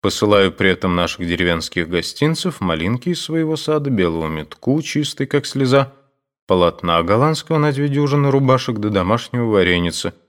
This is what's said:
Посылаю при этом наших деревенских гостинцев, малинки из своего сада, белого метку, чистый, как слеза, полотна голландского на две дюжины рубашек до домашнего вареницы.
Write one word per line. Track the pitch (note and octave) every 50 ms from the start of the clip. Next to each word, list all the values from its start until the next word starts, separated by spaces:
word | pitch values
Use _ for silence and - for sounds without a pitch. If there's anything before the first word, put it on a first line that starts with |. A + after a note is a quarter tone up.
Посылаю | - - - - - G#2 G#2 G2+ G2 F#2
при | E2 - G2 F#2+
этом | F#2 - - F#2 F2
наших | F2 E2+ E2+ - - F#2
деревенских | E2+ E2+ E2+ F2+ F2 F2 E2 D#2+ - - F2 E2+ D#2
гостинцев, | F2 E2+ E2 - - - C#3+ D3+ D#3+ - - F#3 - -
малинки | G2+ F2+ E2 D#2+ E2 F#2 A#2 B2 - F3
из | F3 -
своего | - - D#3 E3 D#3+ D#3 D#3
сада, | D3 - - D#3 D3+ C#3+ C#3
белого | C3 G#2 F2+ E2+ E2 E2 D#2+ D#2
метку, | D#2+ D#2 D2+ - - _ - A#2+ C3+ D#3
чистый, | D3+ - - D3+ D3 D3 - - C#3+
как | C3 - D3 C3+
слеза, | - - C#3 C3+ B2+ C3 C#3 C3+ C3+ - _ _ _ _ _ _ _ _ _ _
полотна | - G2 F2+ F2 E2+ E2 - - E2+ E2 E2
голландского | F2 D#2+ G2+ A2+ C3+ D#3 D#3+ - - - D#3+ D#3
на | D3 D3+
две | C#3 C3+ C#3+ D3
дюжины | C#3 C#3+ D3 C#3+ C#3 D3 C#3+ C#3
рубашек | C3+ C#3 C#3 B2+ C3 B2+ - - A#2+ G#2
до | G#2 G#2+
домашнего | G#2 G2 F2+ F2+ G#2+ A#2+ - - - B2 A#2+
вареницы. | A2+ G#2+ G2 F2+ F2+ F2+ F2 E2+ E2+ E2 - - E2+ - _ _